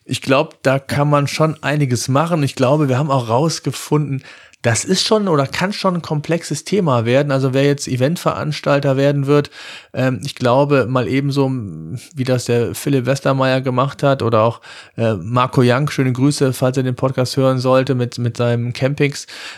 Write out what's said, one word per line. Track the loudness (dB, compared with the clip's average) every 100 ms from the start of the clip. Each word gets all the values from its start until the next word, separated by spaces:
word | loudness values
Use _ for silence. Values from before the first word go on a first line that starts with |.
ich | -8 -6
glaub, | 0 0 0 -2
da | 0 0
kann | -2 -2 2
man | 2 0
schon | 0 -2 -2
einiges | -4 0 0 0 0
machen. | 0 0 0
Ich | -2 0
glaube, | 2 2 2
wir | 0
haben | 2
auch | 0 2
rausgefunden, | 2 2 -2 -6 -6 -2 0 0 -6 -10 -20 -20 -4
das | -2 0
ist | 0 -2 2
schon | 0 2
oder | 0 0
kann | -2 -4
schon | -2 -2 -2
ein |
komplexes | -4 -6 -2 -4 -4 -8 -2
Thema | 0 2 2 4
werden. | 2 2
Also | 0 0
wer | 2 2
jetzt | 0 -2
Eventveranstalter | 0 0 0 -2 -2 -4 -4 0 0 2 2
werden | 2 2 2
wird, | 2 0 -8 -18 -20 -10
ähm, | -2 -2 -2
ich | -8 -2
glaube, | 2 4 4 2 2
mal | 0 0
ebenso, | 0 0 0 0
wie | -2 -8 -10 -10 -12 -12 -6
das | -2 0 0
der | 0 0 -4
Philipp | 0 0 0
Westermeier | -2 0 0 2 0
gemacht | 0 0 -2 0
hat, | 0 2
oder | 2 2
auch, | 2 0 -14 -20 -16 -2
äh, | -2
Marco | -2 -2 0 2 4
Young, | 4 4 0
schöne | 0 0
Grüße, | 2 0 2 0
falls | 0 0 0
er |
den | -2 -2
Podcast | -2 0 -2 2
hören | 2 2
sollte, | 2 2 2 0
mit, | -2 -2
mit | -4 0
seinem | 0 0 -2
Campings, | -2 -2 0 0 -2 -14 -16 -16